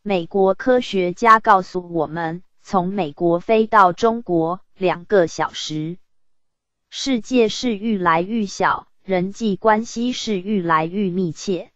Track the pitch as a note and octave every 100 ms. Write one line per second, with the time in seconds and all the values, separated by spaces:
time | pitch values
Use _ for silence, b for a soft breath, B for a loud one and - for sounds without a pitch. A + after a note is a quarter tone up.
0 | G#3 F#3+ E3 G3 F#3+ F#3 - B3+ A#3+ G3
1 | F3+ F3 A#3 A3 A3 G3 F#3 F#3 F3 E3+
2 | D3 D#3+ E3 F3 - _ - G3 F3+ G3+
3 | D#3+ - F3 E3+ - A3 A3 A3 F#3 F3
4 | A#3 A#3 - E3+ D#3+ F#3 _ _ F#3 E3
5 | F3 G#3 E3 - D#3 - - D#3 D#3 F3+
6 | _ _ _ _ _ _ _ _ _ -
7 | - B3+ - B3+ A3 - B3+ G#3 A3 G#3
8 | F3 E3 F#3 A#3 G3 - F3 - - _
9 | - F#3 F#3 G3+ A3+ F#3 A3 G#3+ A#3 A3+
10 | A#3+ B3 - G3+ F#3 G#3+ E3+ D#3+ D#3+ F#3
11 | G3 F3 F3+ D3+ - F3 F3